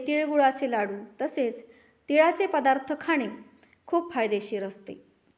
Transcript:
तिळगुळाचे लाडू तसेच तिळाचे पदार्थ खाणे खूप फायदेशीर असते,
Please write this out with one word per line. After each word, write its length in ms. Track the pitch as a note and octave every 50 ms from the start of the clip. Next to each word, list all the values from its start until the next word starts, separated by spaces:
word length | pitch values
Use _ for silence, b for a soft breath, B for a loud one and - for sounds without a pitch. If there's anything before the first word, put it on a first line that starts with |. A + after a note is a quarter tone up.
| B3+
तिळगुळाचे 640 | C#4+ D4 D4+ D#4 D4 D4+ D4 C#4 C4 C4+ C4+ C#4+ B3+
लाडू 240 | A#3 G#3+ G#3 G3+ G3 G3+ G#3+ - - -
तसेच 440 | C4 - - D#4 B3+ A3+ A#3 - - b b b b b b b b -
तिळाचे 380 | C#4+ D4+ D#4 E4+ E4+ E4 G4
पदार्थ 460 | F4+ - D4 B3+ C4+ C4 C#4 C#4 - D4+ D4
खाणे 260 | - - D4+ C#4+ A#3 G3+ A3 - - - b b b b b b b -
खूप 240 | E4+ E4+ E4+ E4+ -
फायदेशीर 520 | B3+ A3 G#3 G#3 G3+ G3+ - A3+ G3+ G3
असते, 280 | G3 G3 - - - - - - _ _ _ _ _ _